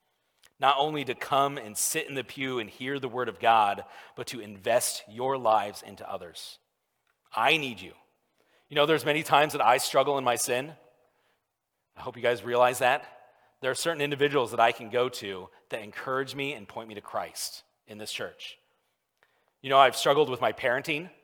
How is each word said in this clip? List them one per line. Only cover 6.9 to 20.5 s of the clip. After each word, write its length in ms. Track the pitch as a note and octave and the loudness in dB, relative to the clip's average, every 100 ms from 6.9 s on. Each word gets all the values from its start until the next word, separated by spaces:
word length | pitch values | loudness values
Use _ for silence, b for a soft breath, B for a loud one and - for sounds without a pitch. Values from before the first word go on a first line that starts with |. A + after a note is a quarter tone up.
| _ _ _ _ | _ _ _ _
I 240 | - B2 D#3+ | 0 2 2
need 220 | C3+ A2 | 0 -10
you. 140 | F2+ - _ _ _ _ _ _ _ | -14 -20 _ _ _ _ _ _ _
You 80 | D3 | 2
know, 100 | D3 | 4
there's 200 | D#3 C3+ | 4 2
many 180 | D3 | 0
times 300 | D#3+ D3 D3+ | 2 4 4
that 120 | C#3+ A2 | 4 6
I 120 | B2 | 6
struggle 420 | - C#3+ C3+ C#3 | 4 2 2 2
in 40 | |
my 120 | B2+ A#2 | 0 0
sin. 380 | - B2 D3 D#3 _ _ _ _ _ _ _ _ _ _ _ - | 0 -2 -2 -12 _ _ _ _ _ _ _ _ _ _ _ -16
I 40 | |
hope 140 | - A#2 | -14 -2
you 60 | |
guys 220 | A#2 A#2+ | 0 0
realize 360 | A#2 A#2+ B2 B2+ | 0 4 4 4
that. 240 | B2+ C#3+ - - b b b _ | 2 2 -2 -20 b b b _
There 100 | C3 | -4
are 40 | B2 | -2
certain 260 | E3 D#3+ | -2 -2
individuals 500 | C#3+ C#3 C#3+ C#3+ A#2 | -2 0 2 2 0
that 80 | A2+ | 2
I 120 | A#2 | 2
can 180 | A#2+ A2+ | 2 -4
go 200 | A#2+ B2 | -2 -2
to 400 | - G#2 F#2+ F2+ b _ | -4 -10 -10 -14 b _
that 120 | A#2 | -12
encourage 540 | G#2 - - C3 C3+ C3+ | -10 -12 -6 -4 -4 -6
me 180 | C#3 | -8
and 140 | C3 G2+ | -10 -14
point 200 | - A2+ | -16 -14
me 80 | G#2 | -16
to 60 | |
Christ 600 | - G#2+ F2 - - - - _ - | -10 -8 -8 -8 -12 -12 -20 _ -20
in 100 | G#2+ | -14
this 140 | G#2+ | -12
church. 480 | - G2 - - - _ _ _ _ _ _ _ _ _ _ | -10 -10 -12 -18 -18 _ _ _ _ _ _ _ _ _ _
You 100 | C3+ | 4
know, 80 | C3+ | 6
I've 160 | C3 A#2+ | 8 6
struggled 340 | D#3+ C#3+ C#3 | 2 4 2
with 100 | B2 | 0
my 120 | A#2+ | -2